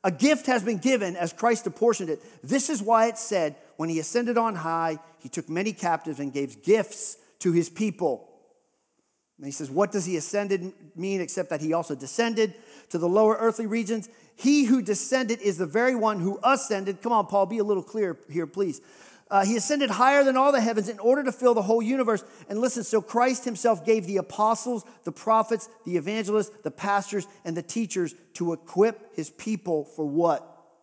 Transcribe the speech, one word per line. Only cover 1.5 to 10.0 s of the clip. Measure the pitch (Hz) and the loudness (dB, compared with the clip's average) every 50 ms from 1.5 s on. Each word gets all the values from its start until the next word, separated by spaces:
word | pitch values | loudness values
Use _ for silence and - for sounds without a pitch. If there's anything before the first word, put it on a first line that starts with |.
| 233 - - 190 | 0 2 -2 -8
apportioned | - - 214 233 220 - 196 160 | -4 2 2 2 2 2 -2 -4
it. | 151 - - - - - - | -6 -6 -8 -20 -20 -20 -6
This | 135 208 269 - - | -2 -2 0 0 0
is | 311 220 | -4 -4
why | 202 208 226 226 226 233 | 0 2 4 4 4 2
it | 226 - | 0 -4
said, | - - 208 190 165 151 147 - - - _ - | -6 -2 0 0 0 -2 -4 -8 -20 -20 _ -6
'When | 156 165 | -4 -2
he | 165 160 | -2 -2
ascended | 156 - - 240 240 226 240 240 | -4 -2 -2 -2 0 2 0 0
on | 226 226 208 | 0 0 -2
high, | 170 160 165 165 165 165 165 160 151 - - _ _ | -4 -4 -2 -2 0 0 -2 -2 -6 -10 -20 _ _
he | _ 123 | _ -10
took | - - - - | -10 -10 -8 -6
many | 156 170 196 220 196 | -4 -4 -4 -4 -4
captives | - - 175 165 160 - 160 151 127 | -4 -2 0 0 0 -2 -8 -8 -6
and | 143 139 | -8 -6
gave | 127 143 139 135 113 - _ | -4 -4 -6 -6 -8 -10 _
gifts | 175 208 220 196 - - - - - - _ _ _ _ _ | 2 4 4 4 -2 -6 -8 -8 -8 -10 _ _ _ _ _
to | - 185 | -2 2
his | 165 170 170 165 | 2 2 0 0
people.'" | - - 220 214 180 - 180 156 127 107 - _ _ _ _ _ _ _ _ _ _ _ _ _ _ _ _ _ _ _ _ _ _ _ | -4 -4 -4 -4 -2 -2 -2 -2 -2 -2 -8 _ _ _ _ _ _ _ _ _ _ _ _ _ _ _ _ _ _ _ _ _ _ _
And | 143 | -12
he | 139 | -10
says, | 139 - 156 131 | -8 -8 -8 -4
"What | 131 165 202 202 | 0 0 0 2
does | 202 202 | 0 -4